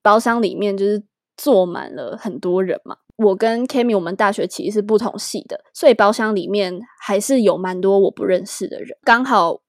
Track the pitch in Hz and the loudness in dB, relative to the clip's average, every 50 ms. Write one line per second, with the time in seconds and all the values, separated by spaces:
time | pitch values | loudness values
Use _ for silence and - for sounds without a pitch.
0 | - 208 208 226 226 233 233 240 226 180 - 175 208 202 196 196 196 202 208 208 | 4 4 4 4 4 2 0 0 0 -2 -2 -2 -2 -2 -2 -2 0 -2 -2 -2
1 | 208 _ _ _ _ _ _ - - 294 254 190 185 175 170 - - - - - | -6 _ _ _ _ _ _ -4 0 4 4 4 4 2 -2 -8 -10 -12 -12 -12
2 | 131 113 151 - - 214 175 127 - 180 175 185 190 180 - - - - - - | -12 -12 -12 -10 -10 -10 -8 -6 -4 -2 0 0 0 -2 -4 -6 -8 -12 -18 -18
3 | _ _ _ - 220 202 190 196 226 226 226 233 247 262 - 262 240 240 220 196 | _ _ _ 0 2 2 2 2 0 0 0 -2 -4 -2 -2 0 0 2 0 0
4 | 170 165 190 - 214 196 208 - - 190 - - - 185 214 214 202 208 220 202 | -2 -4 -2 0 0 0 0 -2 -4 -6 -6 -8 -6 -4 -2 -2 0 2 0 0
5 | 240 214 - 202 - - - 196 - - - - - _ _ - - 294 226 226 | 0 -2 -6 -8 -10 -10 -10 -10 -10 -10 -12 -14 -14 _ _ 2 4 4 6 6
6 | 214 208 226 - 220 214 214 190 170 170 202 208 196 180 180 180 240 - _ _ | 4 4 4 2 -2 -2 -2 -2 -4 -2 -2 -2 -2 -2 -6 -8 -12 -16 _ _
7 | - - 202 202 208 - 269 254 220 196 - 180 185 185 185 180 185 196 196 196 | -4 -2 -2 -2 0 2 2 4 4 4 2 2 -2 -6 -4 -2 0 2 4 4
8 | 196 - - - 208 190 185 180 185 - - - 190 - - - - - - - | 4 2 0 -2 -2 0 0 -2 -2 -6 -10 -10 -10 -10 -10 -12 -14 -16 -18 -2
9 | _ - 226 240 254 269 247 202 170 165 - - _ | _ 4 4 4 2 2 2 2 2 0 -2 -6 _